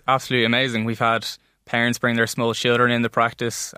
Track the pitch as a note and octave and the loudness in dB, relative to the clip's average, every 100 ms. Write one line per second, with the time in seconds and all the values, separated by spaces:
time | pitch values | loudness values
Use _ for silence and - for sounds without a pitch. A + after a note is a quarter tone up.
0 | - C3 - B2+ A2+ A#2+ C3 A2+ A2+ A2+ | 0 0 0 0 2 2 0 -2 -4 0
1 | A#2 A2+ - - _ _ - A#2 A#2+ A#2+ | 0 0 -4 -14 _ _ -4 0 0 0
2 | A#2+ A#2 A2+ - A#2 A2 B2 A#2+ B2 A#2+ | 0 0 0 0 -2 0 2 4 2 2
3 | A#2 - A#2 - A#2 - - | 0 0 0 -2 -6 -6 -10